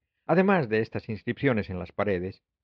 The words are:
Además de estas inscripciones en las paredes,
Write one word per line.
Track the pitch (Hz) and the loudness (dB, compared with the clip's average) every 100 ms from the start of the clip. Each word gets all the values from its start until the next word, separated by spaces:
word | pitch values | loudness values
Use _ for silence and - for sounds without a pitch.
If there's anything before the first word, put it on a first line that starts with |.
| _ _ - | _ _ 0
Además | 170 190 190 123 | 2 4 2 2
de | 110 | 0
estas | 110 - - | 0 -6 -8
inscripciones | 107 - 110 139 113 98 | -8 -6 -2 0 0 -2
en | 90 | -8
las | 87 | -10
paredes, | - 104 92 92 - _ _ | -4 -2 0 -4 -10 _ _